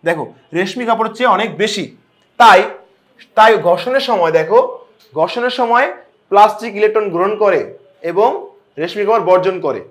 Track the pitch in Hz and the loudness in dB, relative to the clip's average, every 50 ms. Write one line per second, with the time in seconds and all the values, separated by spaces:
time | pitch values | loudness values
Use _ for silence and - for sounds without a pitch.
0 | - 165 175 156 131 - - _ _ _ - 170 190 190 - 247 247 226 226 202 | -2 -4 -4 -4 -6 -12 -14 _ _ _ -6 -4 -4 -4 -6 -8 -2 -2 -2 -2
1 | 220 220 220 226 254 247 196 185 220 226 156 143 202 220 - 208 160 120 - _ | -2 -6 -4 -2 0 0 0 0 -2 -6 -4 -4 -4 -4 -4 -8 -10 -12 -14 _
2 | _ _ _ _ _ _ _ _ - - 190 185 208 214 - - _ _ _ _ | _ _ _ _ _ _ _ _ 6 6 8 6 4 0 -8 -16 _ _ _ _
3 | _ _ _ _ - _ _ - 220 226 220 190 160 175 175 175 - 240 254 269 | _ _ _ _ -20 _ _ 2 4 4 4 2 2 0 0 0 -2 -4 -4 -4
4 | 262 - 233 196 170 160 156 165 156 160 202 240 254 254 - - - _ _ _ | -2 -2 -2 0 0 0 0 0 0 2 2 2 2 0 -6 -14 -18 _ _ _
5 | _ _ - 151 214 247 - 240 240 247 247 - 247 233 233 240 269 359 359 - | _ _ -4 -4 -4 -2 -2 -4 -6 -4 -2 -4 -2 0 2 0 0 -2 -4 -12
6 | - _ _ _ _ _ 185 208 208 214 214 - 226 233 202 202 214 214 214 220 | -20 _ _ _ _ _ 4 4 4 4 4 -4 -10 -10 -4 0 0 0 0 0
7 | 214 202 165 170 185 202 214 208 214 202 180 143 - - - - _ _ _ _ | -2 -2 -2 -2 -2 -2 0 0 2 2 2 0 -2 -6 -14 -20 _ _ _ _
8 | - 165 170 185 214 254 285 392 - - _ _ _ _ _ - 156 170 - 208 | -10 -6 0 2 0 0 0 -4 -10 -14 _ _ _ _ _ -8 -8 -8 -4 -4
9 | 208 196 226 226 180 170 185 185 180 190 185 180 156 147 123 101 87 - | -2 0 0 0 2 2 2 2 2 0 -4 -4 -6 -6 -6 -6 -10 -16